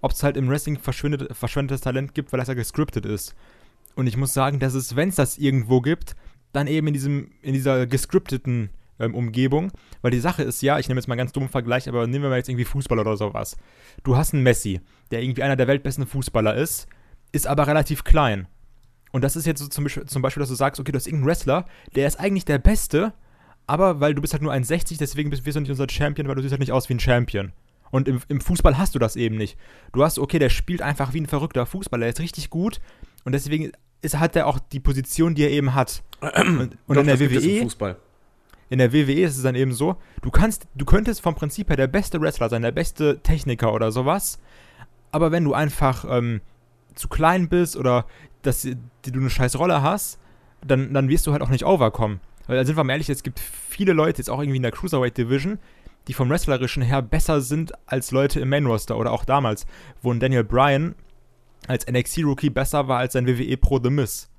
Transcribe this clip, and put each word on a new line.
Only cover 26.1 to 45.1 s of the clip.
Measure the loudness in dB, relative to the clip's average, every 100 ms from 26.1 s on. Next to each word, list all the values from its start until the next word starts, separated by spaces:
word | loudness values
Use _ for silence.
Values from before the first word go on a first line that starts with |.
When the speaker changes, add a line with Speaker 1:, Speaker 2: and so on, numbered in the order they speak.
| -2 -4
Speaker 1:
weil | -2
du |
siehst | -2
halt | -2
nicht | 0
aus | 0 0
wie | 0
ein |
Champion. | 4 4 2 -4 -6 -12 _ _ _
Und | 0 0
im, | -2 -2
im | -4
Fußball | 0 4 4 4
hast | 0 2
du |
das | 0 0
eben | -2 -2
nicht. | -6 -8 -20 -20 -6
Du | 2
hast, | 2 2
okay, | 0 2
der | 4
spielt | 4 2 -2
einfach | -2 -2 -2
wie | -2
ein | -2
verrückter | -2 -2 -2 -4
Fußballer, | -6 -6 -2 -2
der |
ist | -2
richtig | -6 -8 -8
gut | -2 -2 -4 -12 -14 -20 -14
und | -4
deswegen | -4 -2 -4 -4 -10 _ _
ist, | -4 0
hat | 2 2
er | 0
auch | -2
die | -4 0
Position, | 0 0 -2 0 2 4
die |
er | 2
eben | 2 2 0
hat. | -2 -4 -12
Speaker 2:
<clears throat> | -10
Speaker 1:
Und, | -4 2 4 2
und | 0 -8 2
Speaker 2:
Doch, | 4
Speaker 1:
in | 6
der | 4
Speaker 2:
das |
gibt | 4
es | 4
im | 2
Speaker 1:
W |
W | 2
E, |
Speaker 2:
Fußball. | 0 -4 -6 -6 _ _ _ _ _ -20 -4
Speaker 1:
in | 4
der | 4
W | 6 4
W |
E | 2
ist | 2 0
es |
dann | -2 2
eben | 0
so, | 0 -2 -2 -8 -8
du | 4
kannst, | 6 6 2 -10 -10
du | 6
könntest | 6 6 0
vom | -2 -2
Prinzip | -6 -4 0
her | 2
der | 2
beste | 2 -2 -2
Wrestler | -2 0 -2
sein, | 0
der | -2
beste | 0 -4 0 0 2
Techniker | 2 2 0 0 0
oder | 2 0
sowas, | 0 0 0 -2 -10 -18 -20 -20 -20 -20 _ _